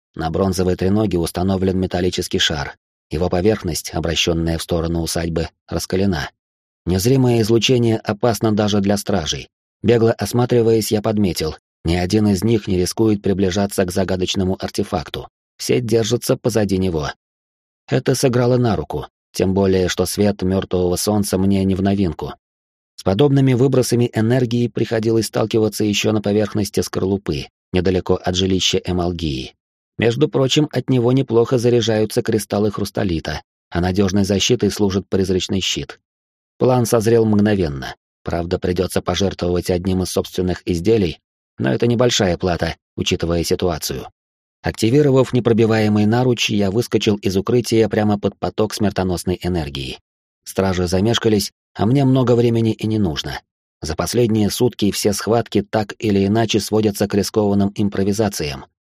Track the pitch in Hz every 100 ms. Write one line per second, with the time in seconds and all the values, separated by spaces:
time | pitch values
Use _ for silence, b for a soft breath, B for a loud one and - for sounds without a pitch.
0 | _ - 80 85 95 90 92 90 95 101
1 | 107 87 82 - 95 95 95 92 92 90
2 | 90 - 92 95 - 78 69 - _ _
3 | _ 76 90 90 98 104 92 78 - 82
4 | 82 78 - 82 82 82 - 87 82 85
5 | 80 85 85 82 80 - - 85 - 95
6 | 101 80 65 - _ _ _ _ - 92
7 | 110 135 123 120 107 117 107 127 117 113
8 | - 101 120 107 113 107 107 101 98 101
9 | - 98 78 65 - _ _ _ 104 120
10 | 113 - 101 120 123 123 113 113 104 107
11 | 110 107 101 80 78 - _ _ 82 87
12 | 90 107 104 95 107 113 - 92 87 -
13 | 110 104 98 95 98 98 101 - 92 95
14 | 92 92 92 - 92 92 - - 101 90
15 | 71 - - _ _ - - 123 120 113
16 | 107 120 - 131 127 110 101 92 92 80
17 | 69 - _ _ _ _ _ _ - 131
18 | 131 131 139 120 123 123 120 87 73 76
19 | - _ _ - 95 95 98 95 90 -
20 | 92 - 104 101 92 95 - 92 90 90
21 | - 104 101 95 98 98 95 92 98 101
22 | 92 73 71 - _ _ _ _ _ -
23 | - 98 147 139 135 120 135 127 120 120
24 | 120 - 110 127 123 120 120 - 113 113
25 | 110 113 107 123 110 113 107 - 107 101
26 | 107 107 104 101 104 107 101 - - 104
27 | 98 98 - 73 - _ _ 92 87 92
28 | - 92 - 90 95 92 - 92 - 90
29 | 87 87 82 65 64 - _ _ _ -
30 | 113 120 147 135 135 151 151 131 123 131
31 | 117 131 131 113 117 131 120 120 110 107
32 | 107 - 113 110 - 101 107 104 101 -
33 | 104 80 76 76 - _ _ 87 90 92
34 | 98 101 95 98 - 123 101 - 101 98
35 | - 95 92 92 - 98 - - 69 -
36 | _ _ _ _ _ - 120 127 113 117
37 | 107 117 110 104 104 101 82 69 64 -
38 | _ _ - 85 85 90 87 90 90 95
39 | - 87 95 90 87 90 87 90 95 92
40 | 90 - 92 - 90 87 - 87 92 113
41 | 87 - _ _ _ - 127 123 120 117
42 | 123 - 98 85 92 82 82 - _ -
43 | - 90 82 85 82 90 92 76 - 69
44 | - - _ _ _ _ 87 - 110 139
45 | 147 131 123 123 117 110 110 110 107 104
46 | 104 120 127 113 - 107 98 104 120 110
47 | 110 101 101 95 95 120 113 113 107 107
48 | 104 104 101 - 90 - 107 - 104 -
49 | 95 85 - 90 90 87 73 67 65 -
50 | _ _ _ _ - - 95 90 90 92
51 | 107 117 113 107 98 - _ - 101 139
52 | 135 131 123 120 123 117 113 - 110 110
53 | 95 71 73 65 - _ _ _ 80 78
54 | - 113 120 110 101 - 123 - 104 -
55 | 107 101 - 117 - 104 98 110 104 -
56 | 110 98 98 110 113 110 - 107 110 101
57 | 101 101 95 110 104 101 98 101 101 98
58 | 98 101 107 - 73 67 - _ _